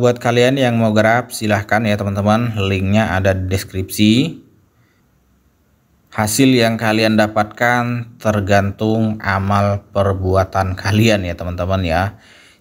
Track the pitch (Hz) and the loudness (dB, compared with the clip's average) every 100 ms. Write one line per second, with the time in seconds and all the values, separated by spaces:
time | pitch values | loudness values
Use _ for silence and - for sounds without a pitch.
0 | 120 117 120 120 123 139 123 117 113 107 | 2 0 0 2 2 2 0 2 2 2
1 | 110 120 - - 107 101 101 104 113 104 | 2 2 -2 -6 -2 -2 0 -2 0 -2
2 | 101 101 101 110 120 101 98 95 95 107 | -2 -2 0 0 0 -4 -2 -2 2 2
3 | 95 92 95 95 92 92 - 95 95 - | 2 0 0 0 -2 -4 -4 -8 -6 2
4 | 107 117 160 - _ _ _ _ _ _ | 2 4 0 -6 _ _ _ _ _ _
5 | _ _ _ _ _ _ _ _ _ _ | _ _ _ _ _ _ _ _ _ _
6 | _ - 107 - 131 127 113 110 113 110 | _ -4 -2 2 4 4 2 0 0 2
7 | 110 107 107 107 104 - 120 120 120 120 | 2 2 2 0 -4 -2 0 0 -2 -6
8 | 117 - 113 104 98 101 101 - 110 110 | -8 -6 -2 -2 2 0 0 -2 -2 0
9 | 110 107 98 98 98 101 101 101 - 101 | 0 -2 -2 -2 0 0 0 -2 -4 -2
10 | 98 92 92 95 92 95 95 95 - 107 | -2 -2 0 0 0 -2 -2 -2 0 2
11 | 113 104 87 87 87 87 90 95 87 80 | 2 2 -2 -8 -8 -6 -2 -2 0 0
12 | 98 - - - - _ | -2 -6 -20 -20 -20 _